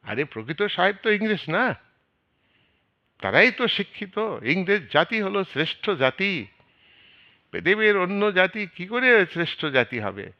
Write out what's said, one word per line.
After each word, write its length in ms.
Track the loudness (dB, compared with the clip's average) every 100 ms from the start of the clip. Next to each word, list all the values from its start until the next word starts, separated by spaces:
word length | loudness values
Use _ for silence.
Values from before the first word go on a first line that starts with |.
আরে, 220 | -6 -6
প্রকৃত 380 | -6 -8 -10 -4
সাহেব 340 | -4 0 0 0
তো 80 | -2
ইংরেজ 300 | 0 0 -2 -2
না, 380 | 0 0 -4 _ _ _ _ _ _ _ _ _ _ _ _ _ _
তারাই 320 | 0 4 4
তো 160 | 2 -2
শিক্ষিত। 720 | -2 -6 -8 -8 -6 -6 -4
ইংরেজ 500 | -2 0 2 0 2
জাতি 280 | 2 2 -2
হলো 240 | -2 -2
শ্রেষ্ঠ 460 | -2 -2 -4 -2 -4
জাতি। 560 | 2 2 2 -2 -2 -8 _ _ _ _ _ _ _ _ _ _
পৃথিবীর 460 | -2 0 2 4 2
অন্য 360 | 0 0 0
জাতি 340 | 2 0 0 -10
কি 120 | -10 -6
করে 400 | 0 4 4 4
শ্রেষ্ঠ 400 | -2 -4 -4 0
জাতি 320 | 2 0 -2
হবে? 340 | -6 -8 -14